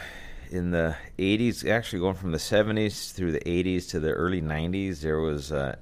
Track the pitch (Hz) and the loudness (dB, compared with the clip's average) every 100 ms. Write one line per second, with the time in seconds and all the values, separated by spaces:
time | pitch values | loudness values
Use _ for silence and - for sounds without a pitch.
0 | - - - - - 90 87 85 80 78 | -6 -12 -14 -14 -6 -2 2 2 2 0
1 | - - 95 107 120 - 67 113 - 95 | -6 0 2 4 2 0 2 0 0 0
2 | 92 90 92 78 - 107 107 107 107 - | 0 0 -2 -2 2 4 4 2 0 -2
3 | - - 87 76 85 87 92 90 - 85 | -8 -2 0 0 0 0 2 0 -2 -2
4 | 78 - 87 92 78 78 82 95 98 78 | 0 2 0 0 0 -2 -2 -2 -2 -2
5 | 78 78 80 73 69 73 67 - | 0 0 0 -2 -2 -2 -2 -4